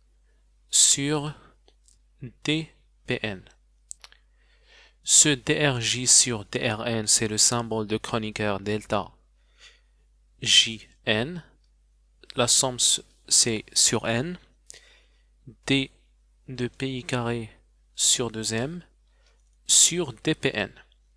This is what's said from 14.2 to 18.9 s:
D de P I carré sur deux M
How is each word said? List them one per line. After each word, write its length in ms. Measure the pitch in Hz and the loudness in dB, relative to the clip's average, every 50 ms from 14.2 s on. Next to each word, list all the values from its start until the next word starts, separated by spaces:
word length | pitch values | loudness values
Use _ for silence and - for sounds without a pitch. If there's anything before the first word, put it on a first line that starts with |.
| 143 175 180 - - _ _ _ _ - - - - _ _ _ _ _ _ _ _ _ _ _ _ 123 - _ _ | -2 -4 -8 -12 -14 _ _ _ _ -20 -20 -20 -20 _ _ _ _ _ _ _ _ _ _ _ _ -20 -20 _ _
D 240 | 127 135 139 135 - _ _ _ _ _ _ _ _ _ _ _ - | 0 0 0 0 -4 _ _ _ _ _ _ _ _ _ _ _ -14
de 200 | 131 123 123 117 | -8 -8 -8 -8
P 300 | - - 131 135 131 123 | -8 -8 -8 -8 -8 -8
I 60 | 120 | -8
carré 460 | - 131 123 117 117 120 117 113 107 - _ _ _ _ _ _ _ _ | -6 -4 -4 -2 -4 -4 -6 -8 -12 -16 _ _ _ _ _ _ _ _
sur 340 | - - - - - 123 113 | -2 0 0 0 0 -2 -4
deux 220 | 107 110 110 104 110 | -6 -6 -6 -4 -4
M 320 | 113 127 151 175 175 - _ | -4 -4 -6 -8 -12 -16 _